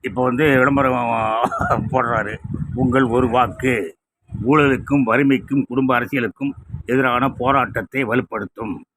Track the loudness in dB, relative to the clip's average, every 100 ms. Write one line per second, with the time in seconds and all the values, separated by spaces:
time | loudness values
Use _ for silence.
0 | -6 -2 0 2 4 4 4 4 2 0
1 | -2 0 0 0 -2 -2 -2 -2 0 -2
2 | 0 -2 -4 -8 -10 -8 -6 -2 0 2
3 | 2 2 2 2 0 0 -2 -2 -4 _
4 | _ _ _ -6 2 4 4 2 0 0
5 | 2 2 4 2 0 -2 0 -2 2 0
6 | 0 -2 -4 -4 -8 -8 -14 -14 -2 0
7 | 2 2 0 -2 0 2 0 -6 -6 -6
8 | 0 0 0 -8 -8 -8 -10 -10 -14